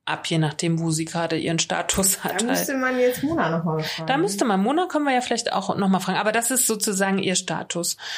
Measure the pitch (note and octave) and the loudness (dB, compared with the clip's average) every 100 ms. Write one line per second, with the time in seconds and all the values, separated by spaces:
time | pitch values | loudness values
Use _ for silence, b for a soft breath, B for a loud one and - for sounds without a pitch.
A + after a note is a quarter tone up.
0 | - D#3 - E3 D#3 D3+ E3+ E3 E3 D#3 | -6 -6 0 2 2 0 0 0 0 -2
1 | D#3+ E3+ E3 E3 - E3 - F3 F3 - | -2 -2 -2 -2 -2 -2 -2 -2 0 0
2 | F#3+ - - - A#3 C4+ - C4+ B3+ B3+ | 2 0 -2 -2 0 0 0 -2 0 2
3 | B3 B3 C#4+ E4 E3 E3 E3 D#3 D#3 - | 2 2 0 0 0 0 0 -2 -2 -6
4 | D#3+ C4+ E4 G3 C4 F#3+ G#3 D4+ F4+ D4+ | -2 0 2 2 2 4 4 2 0 0
5 | D4 B3+ B3 A#3 - - G3 F#3 G3+ F#3 | 2 0 0 -2 0 -2 -2 0 2 2
6 | F#3 F3 G#3 A3+ A#3 B3+ - A3 - G3 | 2 0 2 0 2 2 2 2 0 0
7 | G3 G3 - F3+ - D#3+ - E3+ E3+ - | 2 2 2 0 -2 -6 -4 -4 -4 -4
8 | B | B